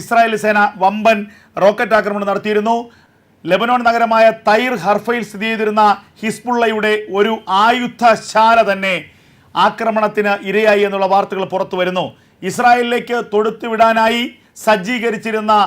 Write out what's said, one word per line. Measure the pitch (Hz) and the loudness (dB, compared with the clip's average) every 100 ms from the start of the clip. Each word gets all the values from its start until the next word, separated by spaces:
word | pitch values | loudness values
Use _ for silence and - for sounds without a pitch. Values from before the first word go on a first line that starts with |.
ഇസ്രായേൽ | - 233 226 214 | -2 0 2 0
സേന | 214 208 208 190 | 0 0 0 0
വമ്പൻ | 185 214 220 214 208 - _ - | -2 2 0 0 -4 -16 _ 0
റോക്കറ്റ് | 190 208 240 214 | 2 2 0 0
ആക്രമണം | 202 202 202 | 0 -4 -4
നടത്തിയിരുന്നു. | 185 214 214 214 233 240 _ _ _ _ _ | -4 -2 0 0 -2 -6 _ _ _ _ _
ലെബനോൻ | 160 185 233 247 233 | -4 -2 0 0 2
നഗരമായ | 233 233 220 226 220 214 | 2 2 4 4 4 2
തൈർ | 220 254 240 | 2 0 -2
ഹർഫയിൽ | 180 202 208 240 208 | 0 -2 -2 -4 -6
സ്ഥിതി | 202 220 | -6 -4
ചെയ്തിരുന്ന | 226 214 208 214 196 - _ | -2 -2 2 2 2 -4 _
ഹിസ്ബുള്ളയുടെ | 220 214 240 240 226 220 214 214 190 190 | -8 -6 -4 0 0 0 0 -2 -2 0
ഒരു | 220 220 - 190 | 0 -2 -2 2
ആയുധശാല | 220 247 240 - 240 214 - 214 220 233 202 | 2 2 -4 0 2 2 0 2 4 4 2
തന്നെ | 190 190 175 - _ _ _ _ | -2 -4 -4 -8 _ _ _ _
ആക്രമണത്തിന് | 160 202 - 226 220 214 214 208 202 196 | 0 0 0 -2 0 0 0 -2 -2 -2
ഇരയായി | 202 214 208 202 | 0 2 2 0
എന്നുള്ള | 196 185 | 0 2
വാർത്തകൾ | 196 196 190 180 | 2 0 -4 -4
പുറത്തു | 185 190 185 | -4 -4 -2
വരുന്നു. | 180 185 131 - _ _ | -2 -2 -6 -10 _ _
ഇസ്രായേലിലേക്ക് | 185 180 240 247 240 240 240 240 226 | -8 0 2 2 2 -4 -4 -6 -2
തൊടുത്തുവിടാനായി | 208 214 214 233 220 226 226 220 233 254 - _ - | -2 -2 -4 -6 -2 0 0 0 -2 -6 -10 _ -6
സജ്ജീകരിച്ചിരുന്ന | - 214 185 247 226 208 226 220 214 214 | -2 -2 -2 -4 -4 -6 -6 -4 0 0